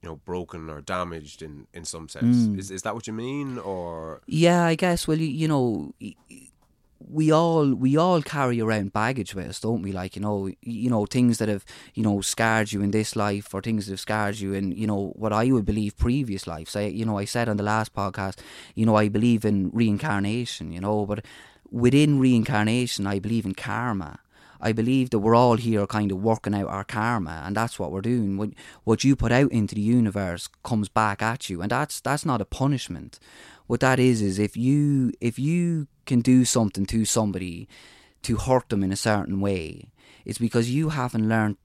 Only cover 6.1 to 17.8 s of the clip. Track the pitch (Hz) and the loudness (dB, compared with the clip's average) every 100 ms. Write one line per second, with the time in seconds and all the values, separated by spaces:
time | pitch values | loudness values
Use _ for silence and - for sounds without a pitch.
6.1 | - _ - - _ _ _ _ _ - | -16 _ -20 -20 _ _ _ _ _ -10
7.1 | 151 156 156 170 165 147 117 131 147 175 | 0 4 4 4 4 2 4 2 4 4
8.1 | 180 143 151 131 120 110 110 101 107 110 | 2 0 -2 0 0 0 0 0 0 0
9.1 | 135 98 95 90 - 107 113 95 95 92 | -2 -6 -6 -8 -6 -4 -2 -4 -6 -8
10.1 | - 104 104 95 - - 113 120 117 104 | -6 -4 -2 -4 -8 -10 -4 0 0 0
11.1 | 127 123 113 107 101 - - - - 110 | 2 4 4 0 -2 -6 -20 -16 -2 0
12.1 | 101 98 - 113 110 104 104 101 107 107 | 0 -2 0 2 2 0 0 0 0 -2
13.1 | - 104 101 104 98 104 110 101 95 - | -2 -2 -2 -4 -8 -4 -4 -4 -10 -4
14.1 | 107 104 107 98 98 98 90 110 101 98 | -2 -2 -4 -4 -2 -4 -2 -2 -2 -4
15.1 | - 110 107 120 131 101 107 104 - 120 | -4 -2 2 4 2 2 -2 -2 -2 0
16.1 | 127 127 95 - 82 80 104 104 95 110 | 0 -2 -6 -8 -10 -8 -4 -4 -4 -4
17.1 | 104 101 120 117 104 104 107 | -2 -4 -2 -2 0 0 0